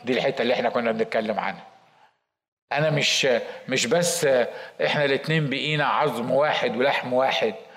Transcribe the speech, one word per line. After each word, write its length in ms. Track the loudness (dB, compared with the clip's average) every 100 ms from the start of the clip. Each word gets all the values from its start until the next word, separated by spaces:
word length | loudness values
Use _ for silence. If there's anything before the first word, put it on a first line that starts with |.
دي 80 | -2
الحتة 300 | 0 0 0
اللي 120 | 0
احنا 140 | 0 0
كنا 240 | 0 0
بنتكلم 480 | 0 -2 0 -2 -2
عنها. 260 | -4 -6 -14 -20 _ _ _ _ _ _ _ _ _
أنا 180 | -2 0
مش، 380 | 0 0 0 2 0 -2 -10 -6
مش 180 | -4 2
بس 380 | 2 2 0 2 4 2 -4 -14 -4
إحنا 200 | -2 0
الاتنين 460 | 2 0 0 0 0
بقينا 340 | -2 -2 0 0
عظم 440 | 2 0 0 0
واحد 460 | 2 2 2 0 0
ولحم 360 | 0 0 0
واحد، 420 | 0 2 2 -2 -2 -12